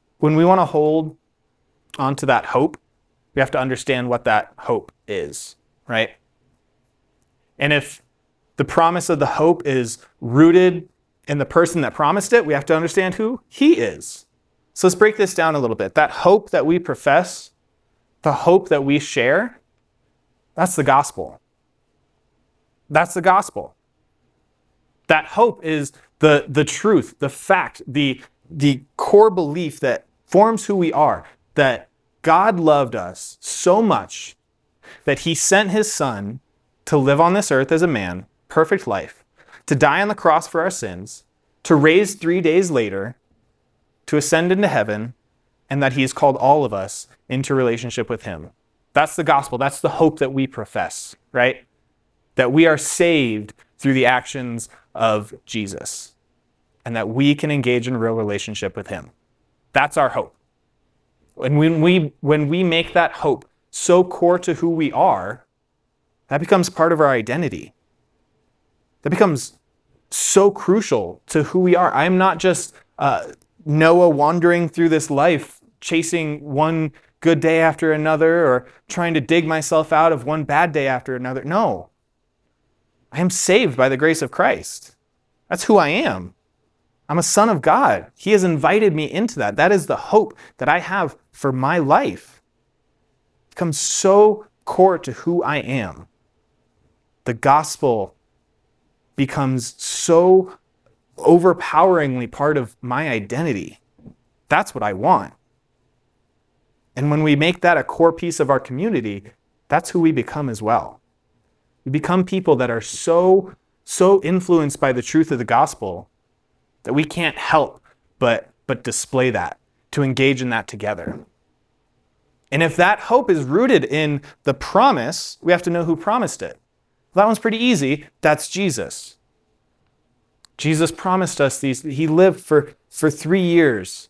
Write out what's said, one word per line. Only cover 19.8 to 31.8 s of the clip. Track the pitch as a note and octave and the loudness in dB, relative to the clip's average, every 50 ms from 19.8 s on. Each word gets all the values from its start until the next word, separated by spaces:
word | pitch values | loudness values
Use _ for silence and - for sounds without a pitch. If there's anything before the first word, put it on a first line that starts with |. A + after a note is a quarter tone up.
| _ _ _ _ _ _ _ _ _ _ _ _ _ _ _ | _ _ _ _ _ _ _ _ _ _ _ _ _ _ _
that's | - E3+ F3+ - | -2 -2 -2 0
the | - C#3 | 0 2
gospel. | D3 C3 C#3 C#3+ - - G2 E2 C2 - - _ _ _ _ _ _ _ _ _ _ _ _ _ _ _ _ _ _ _ _ _ _ _ _ _ _ _ _ _ - | 2 2 2 2 0 -4 -12 -12 -12 -14 -20 _ _ _ _ _ _ _ _ _ _ _ _ _ _ _ _ _ _ _ _ _ _ _ _ _ _ _ _ _ -2
That's | D3 D3+ F3 F3+ - | 0 0 0 0 -2
the | F#3 | -2
gospel. | E3 F#3+ F3+ G3 G3+ - - G#3 F3 E3 _ _ _ _ _ _ _ _ _ _ _ _ _ _ _ _ _ _ _ _ _ _ _ _ _ _ _ - | 2 4 4 4 2 -2 -6 -12 -12 -12 _ _ _ _ _ _ _ _ _ _ _ _ _ _ _ _ _ _ _ _ _ _ _ _ _ _ _ 0
That | D#3 D3+ D3+ | 0 0 0
hope | - - G3 A#3 - - - - | -2 0 2 2 2 2 -2 -6
is | D#3+ D#3 D3+ C#3+ - - _ _ _ _ _ | -4 -4 -4 -4 -6 -10 _ _ _ _ _
the, | D3+ D#3 D3 C#3+ - - | 4 6 6 4 2 0
the | B2+ D3 D3+ | 0 0 0
truth, | - - - - G#3+ G#3+ D3 - - - - | 0 -2 -2 0 2 2 2 2 -2 -6 -6
the | C#3+ C3+ | -6 -6
fact, | - - - - F#3+ F3+ C#3+ - - - - - | -6 -4 -2 0 0 0 0 -4 -10 -16 -14 -8
the, | B2 D3 C#3+ C#3 B2 - - - _ _ _ - | -4 -2 -2 -2 -4 -6 -12 -20 _ _ _ -18
the | E3 D3 C#3 C#3+ C3+ C3 - _ _ - | -6 -2 0 0 0 0 -4 _ _ -8
core | - - - G3+ G#3+ A3 | 0 4 6 6 6 6
belief | F#3 F#3 E3 C#3+ D3 F3 F3 D3 C#3 - | 4 0 -4 -4 -4 -6 -8 -8 -8 -4
that | C#3+ C3 A2+ - - _ _ _ _ | -4 -2 -2 -4 -6 _ _ _ _
forms | _ - F3+ G#3 A3+ A3+ G#3 - | _ 2 2 2 2 2 -2 -4
who | - G3+ | -4 -2
we | F#3+ F3 D#3+ - | -2 -2 -2 0
are, | C3+ D3+ C#3 G2+ D#2+ - - _ _ _ _ - | 0 0 0 0 -4 -8 -14 _ _ _ _ -2
that | D3 C#3+ C3 A#2 - | 0 0 0 0 -4